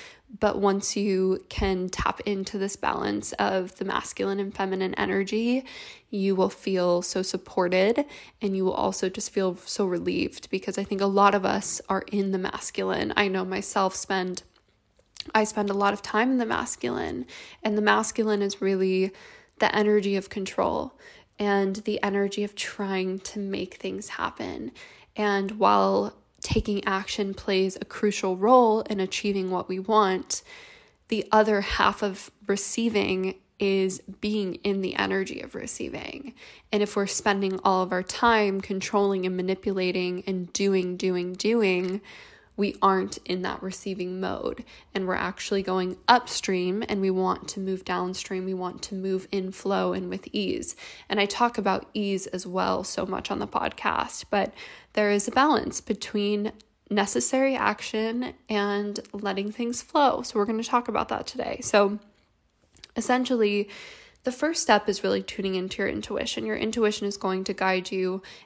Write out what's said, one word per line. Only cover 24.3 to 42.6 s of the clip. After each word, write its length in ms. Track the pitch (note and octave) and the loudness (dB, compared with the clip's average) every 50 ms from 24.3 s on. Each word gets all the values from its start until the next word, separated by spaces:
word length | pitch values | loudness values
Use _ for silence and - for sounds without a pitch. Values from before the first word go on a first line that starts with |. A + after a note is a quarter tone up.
| - - - F#2+ - - - C4 - - - - - - - _ _ - | -4 -6 -8 -8 -8 -8 -10 -10 -12 -14 -20 -20 -20 -20 -20 _ _ -2
And 420 | G#3 G#3 G3+ G3 G3 G3 G#3+ G#3+ | 0 2 2 2 0 -2 0 2
while 560 | G3 G3 G#3 G3+ F#3+ G3 G3 G3 G3+ G#3 - - _ _ _ _ | 4 6 6 6 4 4 4 2 0 -2 -6 -12 _ _ _ _
taking 420 | - - - A3 G#3+ - G#3 G3 - | -6 -2 0 0 0 0 -2 -2 0
action 500 | G#3+ F#3+ F#3+ G3 - - - G3+ G3 G3 | 0 -2 -2 -2 -4 -4 -2 -2 -4 -4
plays 420 | - - - G3 F#3 F#3+ F#3+ F#3 - | -6 -4 0 2 2 2 2 0 -4
a 60 | - | -10
crucial 500 | - - - - G#3 G3+ - - F#3+ F#3 | -12 -6 0 0 0 0 2 0 -2 -2
role 460 | F#3 G3 A3+ B3+ B3+ B3 A3+ G#3+ A3 | 2 6 8 8 10 10 8 6 2
in 180 | G#3+ - A3 G3 | 0 -2 -2 -2
achieving 520 | F#3+ F#3+ - - - G#3 G3 G3 F#3 F#3 | -2 -2 -2 -2 -2 0 0 0 0 0
what 180 | F#3 F3+ F3 - | -2 -2 -2 -2
we 80 | F#3 F#3+ | -6 -6
want, 640 | F#3+ - A3 G#3+ G#3 F#3+ F#3+ F#3 - - - - - - - - - - - - - _ _ _ _ _ | -2 4 4 6 6 6 2 0 -2 -4 -6 -6 -6 -10 -18 -20 -20 -20 -20 -20 -20 _ _ _ _ _
the 160 | A3+ G#3+ - - | -4 -4 0 4
other 300 | - G#3+ G#3+ A3 G#3+ G3+ | 6 6 6 6 4 2
half 400 | G3 - - - F#3+ G3+ G3 - | 0 -2 0 4 4 4 4 2
of 300 | G#3+ G3+ F#3+ G3 - - - _ - G3+ | -2 -4 -4 -6 -10 -12 -14 _ -4 -2
receiving 880 | G3+ G3+ - - - - A3+ A#3 - G#3 G3 G3 F#3+ F#3 F#3 F#3+ F#3+ - _ _ _ _ | 0 2 4 2 4 2 2 2 2 2 0 2 0 0 -2 -2 -4 -8 _ _ _ _
is 420 | G#3 G3 G3 F#3+ F#3+ F#3+ F#3+ - - - G3 - | 0 2 2 2 2 0 0 -4 -8 -14 -12 -6
being 340 | - G#3 G#3+ G#3+ G3+ F#3 E3+ - - | -4 -2 0 0 -2 -2 -4 -4 -2
in 180 | G#3 G3 G3 | -2 0 0
the 140 | F#3+ F#3 - | -2 -2 -2
energy 440 | - G3+ F#3+ F#3+ F#3+ - - - - | -2 0 0 0 -2 -2 -4 -6 -10
of 120 | - - - | -12 -12 -10
receiving. 800 | - - - - - - - - - - - - - C#4 C4 - - - - - - - _ | -10 -6 -6 -6 -4 -6 -6 -8 -8 -10 -10 -12 -12 -14 -14 -16 -16 -20 -20 -20 -20 -10 _
And 100 | - G#3 | 0 0
if 140 | G#3 G3+ - | 2 2 2
we're 100 | G#3 G3 | 0 0
spending 540 | G3 - - - G#3+ G3+ G3 G3 F#3+ F#3+ F#3 - | 0 -2 0 2 2 2 2 2 0 -2 0 2
all 200 | G3 F#3+ F#3 F#3 | 2 2 2 2
of 80 | F3+ | 0
our 100 | F#3 F3+ | -2 -4
time 580 | F#3 - - - - A#3+ A#3 A3 G#3 G3+ F#3+ G3 | -4 -4 -2 2 4 6 6 6 4 2 2 -2
controlling 680 | G3 - G3 F#3+ F#3 - - G3+ G3+ G3 G3 F#3+ F3+ F#3 | -2 -4 -4 -4 -4 0 2 4 4 4 4 2 0 0
and 100 | F#3 F3+ | -2 -2
manipulating 840 | F3+ F#3 F#3+ F#3 - G#3 G3 F#3+ F#3 F3+ F3+ F#3 F3+ F3+ F3+ F3+ - | 0 0 -2 -2 -2 -2 -2 0 0 0 0 0 0 -2 -2 -4 -4
and 260 | - F#3+ F#3 F3+ F3 | -2 -2 -2 -4 -4
doing, 460 | - - G3 G3 G3 F#3+ F3+ F3+ F3+ F3+ | -2 0 2 4 4 4 2 0 -2 -2
doing, 360 | - F#3 F#3 F3+ F3 F3+ F#3 | 0 0 0 0 -2 -4 -6
doing, 680 | F#3 - G#3 A3+ A#3+ G#3+ F#3+ F#3 F3+ F3+ F#3 F#3 G#3 - - - - - - - - - _ _ | -2 0 2 4 4 4 4 4 2 2 0 -2 -4 -6 -10 -18 -20 -20 -20 -20 -20 -20 _ _
we 180 | - | -2